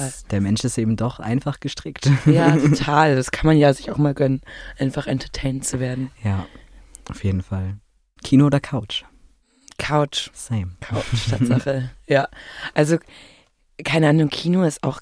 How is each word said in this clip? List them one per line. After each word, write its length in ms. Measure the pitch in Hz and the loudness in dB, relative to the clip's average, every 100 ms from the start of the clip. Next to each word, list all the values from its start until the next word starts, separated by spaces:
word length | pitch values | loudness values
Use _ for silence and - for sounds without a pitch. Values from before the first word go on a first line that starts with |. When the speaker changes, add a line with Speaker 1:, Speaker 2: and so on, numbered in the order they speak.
Speaker 1:
Das, 200 | 135 - - | -6 -8 -6
der 160 | 101 | -2
Mensch 200 | 98 113 | 0 0
ist 120 | 127 - | -2 -2
eben 200 | 113 110 | -2 -2
doch 220 | 120 - | -4 -6
einfach 400 | 107 123 143 - | -4 -4 -4 -6
gestrickt. 480 | 139 - 156 - 139 135 | -10 -10 -12 -2 2 4
<laughs> 80 | 151 | 4
Speaker 2:
Ja, 280 | 147 170 151 | 4 6 4
total. 600 | 147 - - 147 156 131 | 4 2 2 4 4 2
Das 140 | - | 0
kann 160 | - 156 | 0 4
man 100 | 156 | 6
ja 160 | 143 | 6
sich 180 | 135 - | 4 -4
auch 60 | - | 0
mal 160 | 147 | 0
gönnen, 280 | 139 135 135 - - - - | 2 0 0 -6 -18 -18 -6
einfach 280 | 135 143 113 | -4 -4 -4
entertained 580 | 131 - - 135 131 - | -4 -6 -6 -4 -4 -6
zu 140 | 127 | -4
werden. 300 | 127 127 131 - | -4 -4 -8 -6
Speaker 1:
Ja, 240 | 104 95 - - - - - - - | -4 -4 -6 -14 -20 -20 -20 -20 -16
auf 140 | - | -6
jeden 180 | 98 95 | -2 -2
Fall. 360 | - 95 95 101 _ _ _ _ | -4 -6 -6 -10 _ _ _ _
Kino 240 | - 135 147 | 2 4 6
oder 140 | 139 | 2
Couch? 440 | - 127 101 - - _ _ _ _ _ _ - | -2 -8 -6 -10 -12 _ _ _ _ _ _ -12
Speaker 2:
Couch. 520 | - 151 147 - - | -2 0 0 -4 -10
Speaker 1:
Same. 380 | - - 113 90 90 | -14 -6 -6 -6 -10
Speaker 2:
Couch, 500 | - 107 - 117 113 | -8 -8 -4 -4 -2
Tatsache. 600 | 107 120 127 143 135 127 - | -2 0 0 0 -4 -6 -12
<laughs> 80 | - | 0
Ja. 220 | 139 - - - - - | 0 0 -8 -20 -14 -6
Also, 240 | - 151 165 - - - _ _ _ _ - | 0 2 0 -2 -20 -20 _ _ _ _ -12
keine 260 | 147 160 151 | -2 2 4
Ahnung, 200 | 160 147 | 4 2
Kino 340 | - 165 185 | 0 0 2
ist 200 | 170 - | 0 0
auch 160 | 143 - | -6 -6